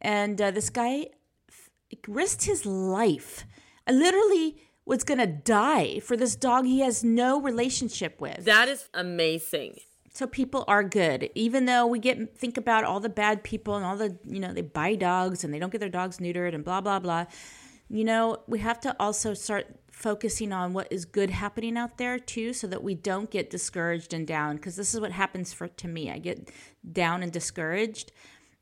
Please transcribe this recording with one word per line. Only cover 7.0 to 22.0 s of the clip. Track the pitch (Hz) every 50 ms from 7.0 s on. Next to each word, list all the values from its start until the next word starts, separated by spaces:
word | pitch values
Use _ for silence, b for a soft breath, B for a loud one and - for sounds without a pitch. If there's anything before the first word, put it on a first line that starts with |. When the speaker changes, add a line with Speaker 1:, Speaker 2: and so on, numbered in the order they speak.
| 233
Speaker 1:
no | 233 226 233 240 254 269 294
relationship | 277 277 233 233 240 254 254 - 254 226 - - 185 160 - -
with. | 151 139 - - 175
Speaker 2:
That | 208 214 214 240
is | 254 277 - - - -
amazing. | - 180 180 175 170 165 160 160 165 160 - - 151 131 85 - - - - _ _ _ _
Speaker 1:
So | - - 269
people | 247 - - 262 262 - 269 - -
are | 202 208 208
good, | 190 - 208 180 165 135 127 139 - -
even | - 220 233 233 269 254
though | 247 247 240 240
we | 240 247 233
get, | 214 247 - - 226 220 - -
think | - 247 233
about | 254 220 247 226 220 214
all | - 185 202
the | 202 226
bad | 185 - 208 214 220 202 -
people | - - 208 - 214 208
and | 202 196
all | 180 196
the, | 202 220 208 180 175 -
you | - - 196
know, | 190 180 185
they | 175 170
buy | 147 - 151 151 180 220
dogs | 196 190 180 180 185 185 185 185 170 -
and | 156 147
they | 151
don't | 175 185
get | 185 220
their | 208 196
dogs | 180 180 180 185 175
neutered | - 180 175 175 180 180 175 170
and | 151 147
blah, | 170 180 190
blah, | 196 202 196 190
blah. | 180 180 170 170 175 175 B B B B B B B B B B B -
You | 214 214 220
know, | 226 226 226 226 226 226 - -
we | - - 220
have | 202 226 233 233
to | - 269 262 -
also | 202 208 214 208 - 220 202
start | 190 - - 214 202 - - - - _ _ -
focusing | - - 226 208 202 - 220 - - 220 208 196
on | 185 180 180 180
what | 185 190 -
is | - 196 170
good | 165 - 208 196 190
happening | 185 185 196 202 - - 220 233 233 233
out | 240 240 240
there | -